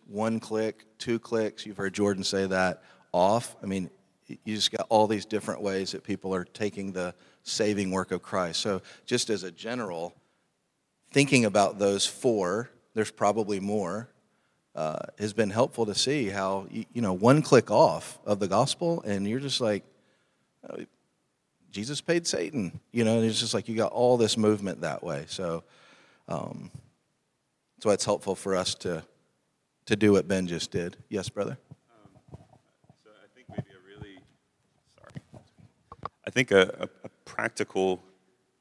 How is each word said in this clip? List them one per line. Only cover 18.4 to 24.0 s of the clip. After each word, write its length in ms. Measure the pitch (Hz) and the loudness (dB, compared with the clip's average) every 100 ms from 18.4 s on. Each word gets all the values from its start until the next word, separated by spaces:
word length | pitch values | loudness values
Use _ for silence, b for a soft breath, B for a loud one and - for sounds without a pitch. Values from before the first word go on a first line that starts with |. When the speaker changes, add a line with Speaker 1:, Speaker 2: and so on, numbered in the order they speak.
| 98 | 2
Speaker 1:
gospel 540 | 98 139 - 170 170 | 2 0 -2 -2 -4
and 260 | 107 101 101 | -4 -4 -2
you're 140 | 127 | -4
just 180 | 139 - | -4 -2
like, 240 | 113 101 - _ _ _ _ _ _ _ - | 0 0 -4 _ _ _ _ _ _ _ -16
"Oh, 80 | - - _ _ _ _ _ _ _ _ | -14 -16 _ _ _ _ _ _ _ _
Jesus 280 | 98 117 147 | -10 -8 -6
paid 260 | - 170 170 | -2 0 0
Satan," 540 | - 170 151 85 - - | -4 -4 -4 -4 -6 -6
you 100 | 117 | 0
know, 140 | 110 113 | 4 4
and 80 | 113 | 2
it's 140 | 107 | 0
just 140 | 113 | -2
like 140 | 110 107 | -2 -2
you 80 | 110 | -2
got 160 | 101 | -2
all 240 | 117 | 2